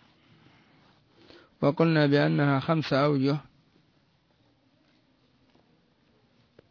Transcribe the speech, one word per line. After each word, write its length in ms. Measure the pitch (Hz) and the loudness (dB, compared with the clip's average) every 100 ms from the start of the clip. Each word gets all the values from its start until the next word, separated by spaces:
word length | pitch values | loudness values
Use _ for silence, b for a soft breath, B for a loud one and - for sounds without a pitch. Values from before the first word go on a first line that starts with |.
| _ _ b b b b b b b b _ b b b b - | _ _ b b b b b b b b _ b b b b -4
وقلنا 440 | 143 139 165 156 147 | -2 0 0 2 2
بأنها 540 | 143 156 156 143 135 | 2 2 0 0 -2
خمسة 440 | 143 160 - 135 | -2 -4 -2 -2
أوجه 320 | 147 143 135 147 - _ _ _ _ _ _ _ _ _ _ _ _ _ _ _ _ _ _ _ _ _ _ _ _ _ _ _ _ _ _ - _ | 0 0 -2 -4 -8 _ _ _ _ _ _ _ _ _ _ _ _ _ _ _ _ _ _ _ _ _ _ _ _ _ _ _ _ _ _ -20 _